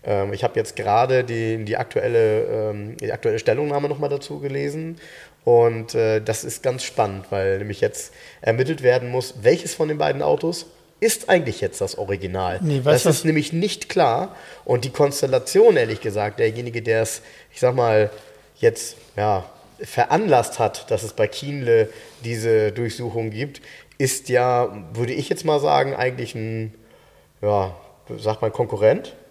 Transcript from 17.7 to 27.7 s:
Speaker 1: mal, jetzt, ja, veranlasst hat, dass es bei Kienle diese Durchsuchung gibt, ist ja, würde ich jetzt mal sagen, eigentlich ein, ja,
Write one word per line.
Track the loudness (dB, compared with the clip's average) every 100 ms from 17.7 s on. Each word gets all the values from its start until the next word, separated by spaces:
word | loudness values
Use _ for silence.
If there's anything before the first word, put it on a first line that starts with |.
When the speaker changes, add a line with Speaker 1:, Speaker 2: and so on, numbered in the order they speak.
| 4
Speaker 1:
mal, | 4 4 4 -2 -20 -20 _ _
jetzt, | 2 2 -12 -14 -14 -2
ja, | 0 0 -2 -20 -20 -18
veranlasst | -6 -2 2 2 4 4 2 0
hat, | -2 -2 -4
dass | -4
es | -4
bei | -2 -2
Kienle | -2 -10 -6 2 4 4 -4 -20 -14
diese | -8 -4 2 2 2
Durchsuchung | -2 -6 -6 -6 -6 -6
gibt, | -6 -10 -10 -20 -20 -20 _
ist | -2 -2 0
ja, | 2 4 2 0 -4 -12
würde | -6 -4
ich | -4 -4
jetzt | -4 0
mal | 2
sagen, | 2 2 0
eigentlich | -2 -4 -4 -10
ein, | -8 -6 -6 -8 -12 _ -20 _ _ _ _
ja, | 0 0 0